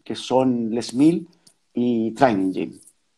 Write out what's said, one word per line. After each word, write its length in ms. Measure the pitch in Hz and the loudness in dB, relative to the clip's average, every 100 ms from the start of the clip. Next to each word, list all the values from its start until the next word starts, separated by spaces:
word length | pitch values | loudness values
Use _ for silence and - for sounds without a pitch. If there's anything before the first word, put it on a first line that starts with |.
Que 100 | - | -12
son 560 | 110 - 123 131 120 113 | -12 0 2 2 0 -2
Les 240 | 117 113 | -4 -4
Mills 320 | 120 156 170 170 _ _ _ _ | 2 2 2 -4 _ _ _ _
y 380 | 120 123 113 110 | -4 0 0 -2
Training 400 | 110 131 98 95 | 2 2 2 -2
Gym, 280 | 90 82 - _ _ _ | -4 -8 -12 _ _ _